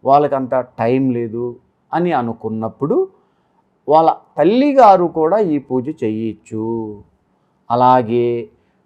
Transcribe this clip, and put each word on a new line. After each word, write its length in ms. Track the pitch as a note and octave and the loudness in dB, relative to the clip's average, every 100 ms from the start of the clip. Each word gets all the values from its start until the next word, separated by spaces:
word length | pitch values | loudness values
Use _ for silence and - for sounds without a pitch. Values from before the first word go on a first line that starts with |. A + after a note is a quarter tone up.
| B2 | 4
వాళ్ళకంత 500 | C#3 D3 C3+ C3 C3 | 2 2 -2 -2 -4
టైమ్ 580 | B2 - A2+ C3 C3+ | -6 -4 -2 0 -2
లేదు 420 | A#2+ A#2 A2+ A#2+ A#2+ _ _ _ | -2 -6 -6 -8 -10 _ _ _
అని 180 | D#3 F3 | -4 -2
అనుకున్నప్పుడు 960 | D3+ A#2 A2+ A2+ A2 A2 - C#3 C4 F#4+ _ _ _ _ _ _ _ - | -2 -4 -6 -8 -6 -8 -6 -2 -2 -2 _ _ _ _ _ _ _ 0
వాళ్ళ 240 | D#3 D#3+ - _ - | 2 2 0 _ -2
తల్లిగారు 680 | D3+ A#3 C#4+ C4+ A3+ F#3+ F3 | 2 2 2 6 6 6 2
కూడా 320 | E3 D#3 G3+ | -2 0 0
ఈ 220 | G3+ D3 | 0 -2
పూజ 300 | C3 B2+ B2+ D#3 | -4 -6 -6 -6
చేయొచ్చు. 960 | A2+ A2 A2+ G#2+ _ A2 A2 A2+ A2 G#2 - _ _ _ _ _ _ | -6 -4 -6 -10 _ -10 -8 -8 -10 -14 -20 _ _ _ _ _ _
అలాగే 800 | A#2+ B2+ B2+ A2+ A#2+ A#2+ A#2+ G#2+ _ _ _ | 2 4 4 2 -2 -2 -4 -8 _ _ _